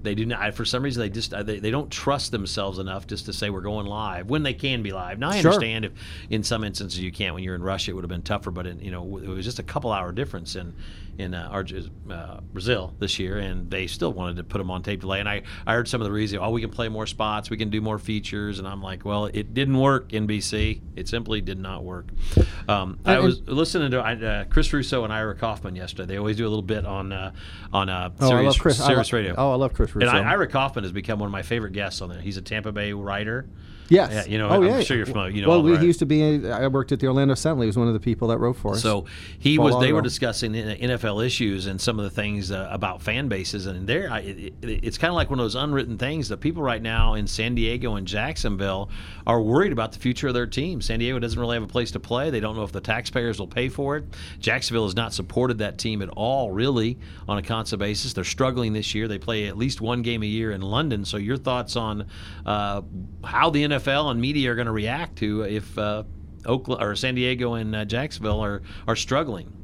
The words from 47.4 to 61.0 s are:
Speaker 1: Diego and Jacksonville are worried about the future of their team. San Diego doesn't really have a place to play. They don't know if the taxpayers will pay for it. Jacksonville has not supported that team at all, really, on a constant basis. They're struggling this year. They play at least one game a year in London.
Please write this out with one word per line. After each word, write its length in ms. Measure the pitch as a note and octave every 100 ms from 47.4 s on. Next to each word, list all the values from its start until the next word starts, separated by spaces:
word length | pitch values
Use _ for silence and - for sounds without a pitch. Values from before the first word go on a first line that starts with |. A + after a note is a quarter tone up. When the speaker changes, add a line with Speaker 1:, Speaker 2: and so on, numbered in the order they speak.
| A2+ A#2+
Speaker 1:
Diego 400 | A2+ B2 B2+ G#2
and 120 | F#2
Jacksonville 840 | G2+ B2 D#3+ A2 G2 G2 F#2+ G2+ - - - -
are 140 | A#2
worried 320 | G#2+ C3 G3+
about 180 | C#3 A2
the 80 | -
future 300 | B2 B2 C#3+
of 40 |
their 140 | B2 A#2+
team. 340 | - D3 D#3+
San 180 | - A#2
Diego 200 | A#2 B2+
doesn't 200 | A#2 A#2
really 160 | A#2 A#2
have 80 |
a 40 | G#2
place 240 | B2 A#2
to 80 | G2+
play. 300 | - A#2+ D3+
They 100 | B2
don't 160 | G#2+ A2
know 80 |
if 80 | G2+
the 100 | F#2+
taxpayers 560 | F2 A2+ A#2+ C3 A#2+ G#2+
will 100 | F#2
pay 200 | - B2+
for 300 | B2+ C#3 D3
it. 80 | - - - -
Jacksonville 460 | - B2 - A#2 G#2
has 100 | F#2+
not 180 | A2+
supported 440 | - F2 - B2+ A#2
that 200 | G#2 -
team 240 | A#2 G#2+
at 80 | F#2+
all, 420 | - A2 C3+ A#2
really, 460 | F#2+ B2+ B2+ A2 B2 - - -
on 100 | G#2
a 40 |
constant 380 | - A2+ A2 G2+
basis. 320 | G2+ G#2 -
They're 100 | G2+
struggling 480 | F2 - C3 B2+ A#2
this 240 | G#2+ G#2 G#2+
year. 140 | A2
They 100 | G2+
play 280 | - A2 G#2
at 100 | G2+
least 240 | C3 B2+
one 200 | A2 B2
game 200 | A#2 A#2
a 40 | G#2+
year 240 | G#2+ A2+
in 100 | G2
London. 420 | F#2+ A2 D#3 A2